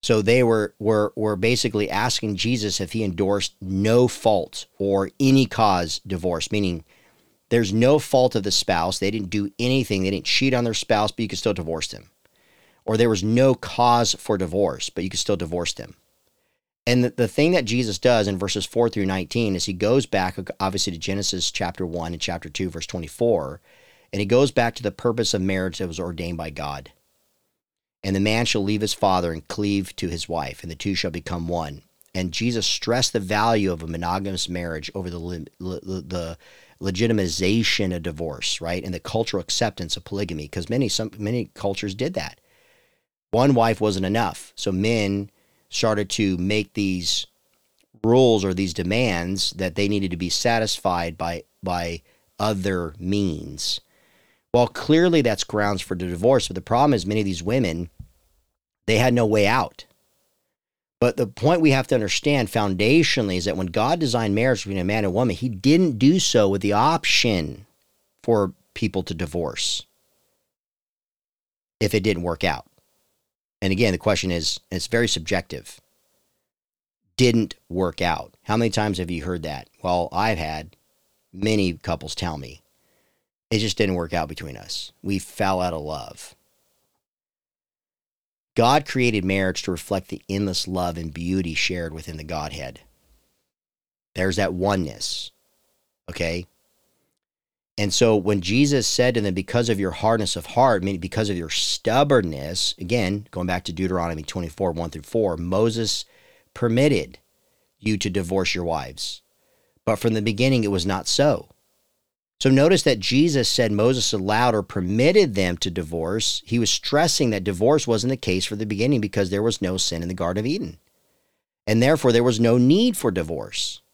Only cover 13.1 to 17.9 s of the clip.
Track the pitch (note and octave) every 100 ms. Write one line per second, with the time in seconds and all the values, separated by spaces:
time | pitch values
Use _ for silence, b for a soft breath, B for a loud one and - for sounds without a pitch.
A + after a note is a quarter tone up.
13.1 | G#2+ G2 A#2 C3+ B2+ - - A#2+ A#2+ A#2
14.1 | - - G#2 F2+ F2 F#2+ C#2 - - F#2
15.1 | - - G2 E2 F2 E2+ - A1 - _
16.1 | _ _ _ _ _ _ _ - B2 B2
17.1 | - A#2 - D3+ F3+ A#2 A#2+ A#2+